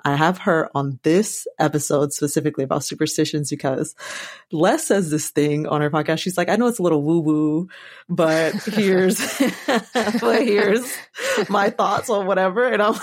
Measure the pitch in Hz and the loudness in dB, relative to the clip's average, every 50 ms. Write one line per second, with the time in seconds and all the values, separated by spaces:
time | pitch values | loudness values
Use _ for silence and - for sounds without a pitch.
0 | - 143 143 143 156 165 185 - - 220 170 160 156 - - 143 139 139 135 - | -2 0 2 4 4 2 2 2 0 2 2 2 0 0 -2 -2 -2 -2 -6 -2
1 | - 156 165 185 220 - - - - - - - 151 151 147 147 139 - 147 143 | 0 2 4 4 2 0 -4 -8 -10 -10 -2 0 0 0 2 0 -2 0 0 0
2 | 147 147 - - 151 143 - 156 143 151 143 - 135 135 - 147 135 - - - | 0 0 -2 -4 -4 -2 -2 -2 -2 -2 -2 -2 -2 -2 -2 -2 -2 -4 -4 -2
3 | 156 151 - - 156 151 - 151 147 135 147 143 - 143 135 - - - - - | -2 -2 0 -2 -2 -2 -2 -4 -4 -4 -6 -4 -4 -4 -2 -2 -4 -6 -8 -12
4 | - - - - - - - - - _ - 156 165 196 269 320 - - 220 196 | -14 -14 -12 -12 -12 -14 -16 -20 -12 _ -2 2 2 2 2 0 2 2 2 2
5 | 190 151 151 151 147 - - 151 147 147 147 151 156 147 151 147 147 147 143 156 | 2 0 -2 -2 -4 -2 0 0 0 2 0 -2 -2 -2 0 0 0 0 0 0
6 | 151 - 160 160 - 190 180 180 175 - 180 214 240 240 233 - 180 175 165 147 | 0 0 -2 -2 -2 -4 -2 -2 0 0 2 2 2 0 0 0 2 2 2 2
7 | 143 151 165 170 156 156 151 151 156 151 151 160 185 185 - - - - - - | 2 2 0 2 2 2 2 2 2 0 0 -2 -2 -4 -10 -18 -20 -20 -20 -20
8 | - - 175 170 165 160 156 160 165 156 - 208 - 226 - 214 208 190 190 185 | -8 -4 0 2 2 2 2 2 2 0 -2 -4 -6 -2 0 0 2 4 4 4
9 | 185 185 226 - - - - - 269 233 185 - - - 262 226 - - - 247 | 4 2 2 0 -2 -6 -2 0 0 -2 -2 -4 -2 -2 0 0 -2 -2 -4 -2
10 | 214 202 214 233 220 240 226 226 - 214 202 208 208 202 202 240 247 262 - - | -2 0 -2 0 0 2 2 2 2 2 2 2 2 2 2 0 0 -4 -10 -12
11 | - - _ - 466 539 539 480 196 - 196 202 196 202 - - 202 180 208 - | -14 -16 _ -8 -4 -2 -2 -2 -2 0 0 0 0 0 0 0 -2 0 0 -2
12 | - - 226 202 196 185 196 185 190 190 180 220 247 254 220 208 208 214 233 196 | -2 -2 -2 -2 0 0 0 2 0 0 0 0 0 0 2 2 2 2 0 -2